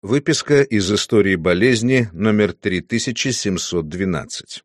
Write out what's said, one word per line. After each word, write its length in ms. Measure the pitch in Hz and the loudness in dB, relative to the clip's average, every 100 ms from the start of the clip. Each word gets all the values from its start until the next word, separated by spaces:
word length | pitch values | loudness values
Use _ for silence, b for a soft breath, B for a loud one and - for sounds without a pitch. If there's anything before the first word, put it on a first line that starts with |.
Выписка 600 | 98 135 147 160 - 143 | -2 -2 0 -4 2 2
из 280 | 139 110 92 | 4 0 0
истории 440 | 104 - 113 98 92 | -2 2 2 4 2
болезни 720 | 82 90 120 117 120 131 110 | 2 2 4 2 2 2 0
номер 420 | 82 107 107 104 | -2 0 2 2
три 280 | 87 104 92 | 0 -4 -4
тысячи 460 | 80 117 - 117 139 | -4 -4 -4 -4 -4
семьсот 600 | 120 104 92 - 90 78 | -4 -4 -4 -4 -4 -4
двенадцать. 760 | 87 95 80 - - - - | -4 -2 -4 -6 -14 -16 -20